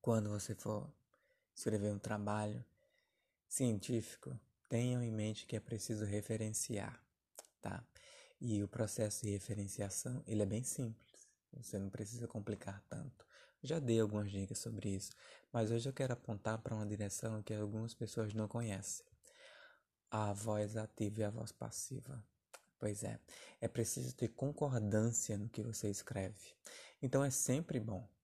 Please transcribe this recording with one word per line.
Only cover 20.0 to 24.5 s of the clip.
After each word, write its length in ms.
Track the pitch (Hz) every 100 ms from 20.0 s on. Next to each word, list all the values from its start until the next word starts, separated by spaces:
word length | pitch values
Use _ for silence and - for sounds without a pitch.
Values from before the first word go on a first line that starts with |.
| _
A 220 | 110 107
voz 440 | 101 110 107 104 110
ativa 440 | 107 - 107 104
e 40 |
a 60 | 104
voz 220 | 113 117
passiva. 720 | - 117 - - 127 - 131 104 _ _ - _ _
Pois 240 | 107 101
é, 160 | 113 113 - - - -
é 80 | 117
preciso 440 | - 113 - 127
ter 140 | 127 113
concordância 1120 | - 135